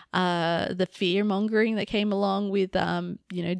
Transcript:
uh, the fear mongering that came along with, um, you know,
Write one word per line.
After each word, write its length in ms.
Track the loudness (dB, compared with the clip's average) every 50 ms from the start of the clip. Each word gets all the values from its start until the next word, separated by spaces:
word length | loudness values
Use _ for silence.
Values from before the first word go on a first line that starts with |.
| -10 _ -2
uh, 580 | 0 2 2 2 2 0 0 0 0 0 -2
the 140 | -2 -2 -2
fear 360 | -2 -2 -2 0 0 2 2 2
mongering 520 | 0 0 0 0 2 2 2 2 2 0
that 100 | -2 -2
came 240 | -2 -2 0 0 0
along 360 | 0 0 0 0 0 0 -2 0
with, 240 | 0 0 0 2 0
um, 420 | 0 0 0 0 -2 -4 -6 -8 -10 _ -10
you 120 | -6 -4
know, 120 | -4 -2 -4 -4